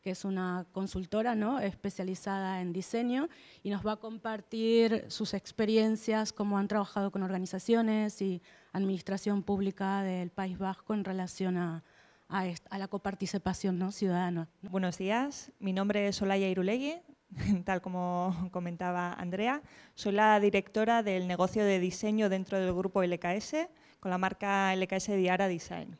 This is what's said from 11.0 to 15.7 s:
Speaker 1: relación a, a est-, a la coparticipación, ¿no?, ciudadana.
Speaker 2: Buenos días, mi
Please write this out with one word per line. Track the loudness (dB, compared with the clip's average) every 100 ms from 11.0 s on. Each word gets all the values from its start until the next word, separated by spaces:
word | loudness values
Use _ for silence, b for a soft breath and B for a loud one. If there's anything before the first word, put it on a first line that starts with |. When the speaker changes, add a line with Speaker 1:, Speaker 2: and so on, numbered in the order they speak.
Speaker 1:
relación | -2 -4 -6 -2 0 0
a, | 0 -4 b b b b _
a | -4 -2
est-, | -6 -8
a | -8
la | -6
coparticipación, | -6 -6 -4 -4 -2 -2 -2 0 0
¿no?, | -2
ciudadana. | 0 0 2 0 -2 -6 _
Speaker 2:
Buenos | -6 -2 -2 -2
días, | -2 0 -2 -6 -16 _
mi | -2